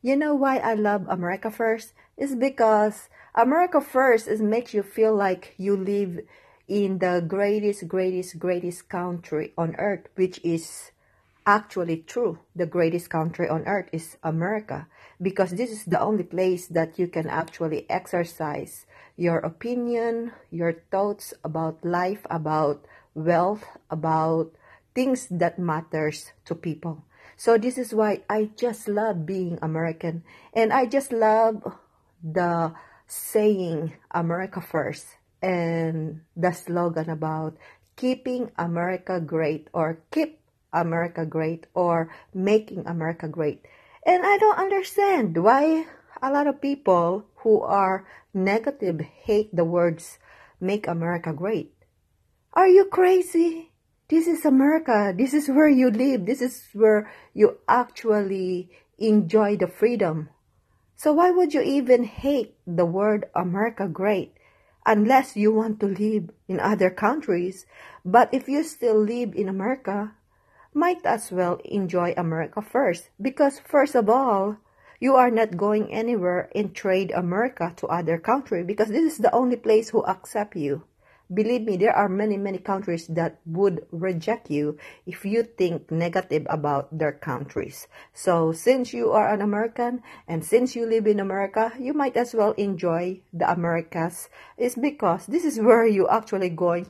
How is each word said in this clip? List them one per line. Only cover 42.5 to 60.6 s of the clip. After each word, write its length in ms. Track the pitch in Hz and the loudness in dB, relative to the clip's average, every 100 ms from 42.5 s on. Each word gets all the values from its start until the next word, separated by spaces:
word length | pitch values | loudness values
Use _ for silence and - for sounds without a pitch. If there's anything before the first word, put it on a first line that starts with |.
| 214 214 185 | 2 0 -12
America 440 | - 170 160 165 160 | -8 -6 -4 -6 -8
great. 360 | 165 151 - - _ _ - | -4 -4 -4 -14 _ _ -6
And 220 | - 359 359 | 2 2 4
I 100 | 403 | 4
don't 240 | 427 - | 4 2
understand 800 | 381 392 381 - 403 359 214 165 | 0 -2 -2 0 2 2 0 2
why 460 | 190 262 302 320 320 - _ - | 4 4 4 0 -4 -14 _ -8
a 100 | 262 | -2
lot 160 | 285 294 | 0 0
of 140 | 277 | -2
people 640 | 277 277 - 180 170 190 214 _ | -4 -4 2 2 2 -2 -8 _
who 200 | 226 214 | 2 2
are 420 | - 202 190 190 190 - _ | 4 0 2 -2 -8 -20 _
negative 680 | 196 190 214 254 277 190 160 | -2 0 0 -2 -4 -4 -4
hate 540 | 143 _ - 208 214 | -8 _ 0 0 0
the 100 | 175 | -2
words 540 | 165 175 175 165 - - _ - - _ | 0 2 2 0 -10 -20 _ -20 -20 _
"make 280 | 185 208 208 | -4 -4 -4
America 440 | 170 165 175 170 | -4 -4 -4 -6
great." 400 | 147 185 208 - _ _ _ _ _ _ _ _ | -6 -4 -4 -6 _ _ _ _ _ _ _ _
Are 160 | - 370 | 4 8
you 160 | 370 392 | 10 8
crazy? 840 | - 370 370 349 330 339 330 - _ _ _ _ | 4 6 4 4 2 2 0 -14 _ _ _ _
This 180 | 320 330 | 2 2
is 180 | 320 | 2
America. 720 | 311 262 277 320 320 220 202 180 | 4 6 6 4 4 2 2 0
This 160 | 254 | 2
is 160 | 294 294 | 2 2
where 200 | 269 311 | 6 6
you 220 | 269 254 | 6 4
live. 360 | 214 262 254 180 | 4 2 0 -2
This 160 | - | -2
is 260 | 247 - - | -2 -6 -16
where 360 | 202 220 214 214 - - | 2 4 4 0 -16 -16
you 260 | - 208 - - | 4 4 4 2
actually 1000 | 247 240 - 233 208 196 190 185 180 180 _ _ _ | 2 2 -6 0 0 0 -2 -2 -4 -8 _ _ _
enjoy 580 | 220 214 165 214 208 208 | 4 4 4 2 2 0
the 100 | 175 | -2
freedom. 600 | - 226 240 185 156 151 _ _ _ | 2 0 2 0 -2 -8 _ _ _